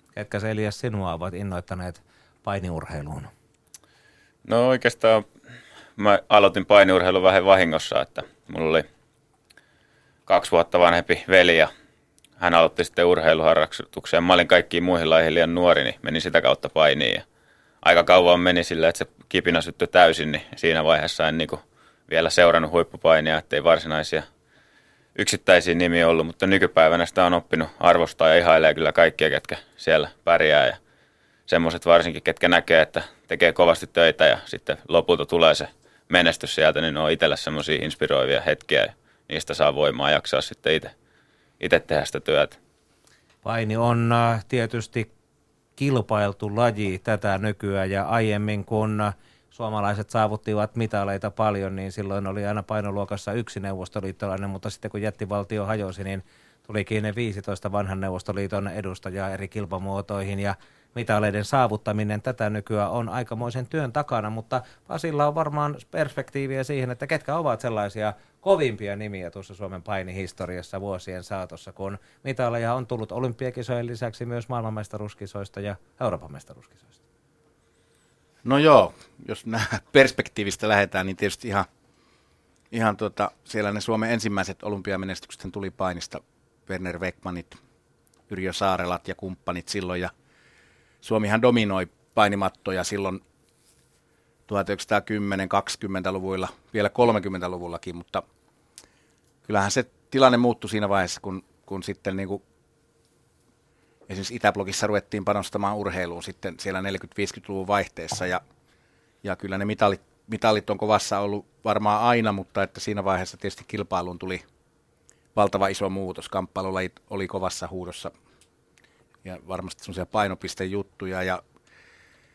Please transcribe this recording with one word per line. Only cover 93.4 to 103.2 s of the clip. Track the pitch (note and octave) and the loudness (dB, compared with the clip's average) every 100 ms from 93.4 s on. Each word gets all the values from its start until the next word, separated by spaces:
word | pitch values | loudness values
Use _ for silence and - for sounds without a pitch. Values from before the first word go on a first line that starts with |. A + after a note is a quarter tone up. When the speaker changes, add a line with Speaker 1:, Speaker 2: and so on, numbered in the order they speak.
| _ _ _ _ _ _ _ _ _ _ _ | _ _ _ _ _ _ _ _ _ _ _
Speaker 3:
tuhat | G2+ F#2+ | -4 -4
yhdeksänsataakymmentä, | G2 - G#2 - G#2 G2+ F#2+ F#2 | -6 -2 -2 -2 -6 -4 -4 -2
kaksikymmentäluvuilla, | G2+ - - G2 F#2+ F#2 F#2+ F#2+ F#2+ F#2 - _ | -4 -4 -10 -8 -6 -6 -6 -6 -6 -8 -12 _
vielä | G#2+ G2+ | -4 -2
kolmekymmentäluvullakin, | - A#2+ G#2+ F#2+ F#2 F2+ F2+ F2 E2+ F#2 E2+ | 2 2 2 -4 -8 -8 -8 -10 -12 -12 -14
mutta | - - - _ _ _ _ - - _ _ _ _ _ | -10 -10 -10 _ _ _ _ -20 -20 _ _ _ _ _
kyllähän | - G#2 G2 | -4 -2 0
se | C3 - _ _ | -2 -4 _ _
tilanne | C3+ B2+ A#2+ | 4 6 6
muuttui | B2 A2+ A2 | 2 -2 -6
siinä | G#2+ G2+ | -4 0
vaiheessa, | G2 F2+ - | 0 -2 -6
kun, | G2+ F#2 - _ - | -10 -12 -14 _ -14
kun | G2 | -12
sitten | G2+ F#2+ G2 G2 | -10 -10 -8 -8
niinku | F#2+ G2 - _ _ _ _ _ _ _ | -8 -10 -12 _ _ _ _ _ _ _